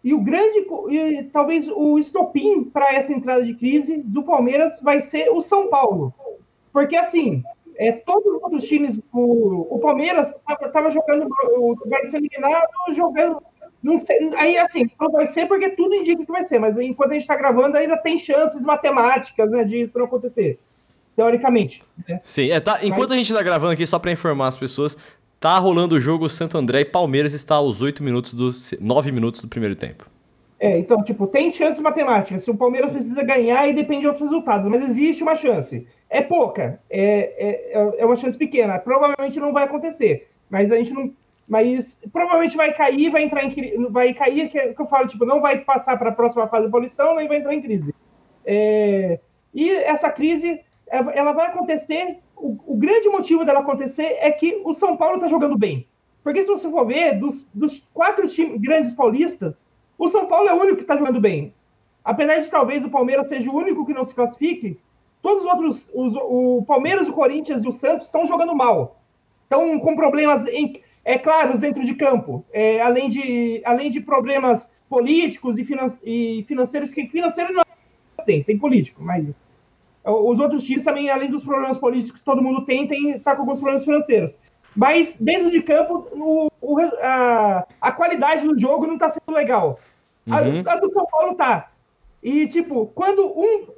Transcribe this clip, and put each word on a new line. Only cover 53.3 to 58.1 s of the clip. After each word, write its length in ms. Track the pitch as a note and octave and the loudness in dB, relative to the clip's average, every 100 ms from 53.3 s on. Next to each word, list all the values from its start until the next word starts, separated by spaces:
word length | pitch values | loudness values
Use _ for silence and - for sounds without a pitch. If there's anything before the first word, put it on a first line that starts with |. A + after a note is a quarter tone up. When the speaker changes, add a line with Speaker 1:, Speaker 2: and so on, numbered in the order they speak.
| D#4+ D#4+ | 2 4
Speaker 1:
dela 140 | C#4 | 2
acontecer 560 | C#4 C4+ C4+ - D#4 - | 2 -4 -4 -4 -4 0
é 120 | D4 | 0
que 300 | D4 E4 G4+ E4 | 2 -2 -2 -6
o 80 | |
São 220 | D#4 G4 - | -2 0 2
Paulo 220 | E4 F#4 | 0 0
tá 80 | F4 | 0
jogando 300 | D#4+ C#4+ A3+ | 0 0 0
bem. 300 | G3+ C3+ - _ _ _ | -2 -2 -10 _ _ _
Porque 180 | C#4+ F4 | -4 -2
se 60 | G4 | 0
você 200 | G4+ E4 | -2 -2
for 160 | D#4+ A3+ | 0 0
ver, 320 | C#4+ E4+ G3+ | 2 0 0
dos, 300 | C#4 - - | -4 -8 -14
dos 300 | G3+ D4 - _ | -4 -4 -4 _
quatro 340 | - F4+ | 0 0